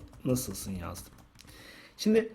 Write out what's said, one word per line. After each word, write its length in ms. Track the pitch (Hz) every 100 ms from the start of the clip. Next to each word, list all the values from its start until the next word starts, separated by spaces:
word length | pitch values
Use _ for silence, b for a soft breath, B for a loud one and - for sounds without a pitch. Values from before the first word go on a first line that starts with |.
| - - 139
nasılsın?" 460 | 123 - 98 101
yazdım. 420 | 92 85 85 - - - - B B B B B B
Şimdi 320 | 214 220 226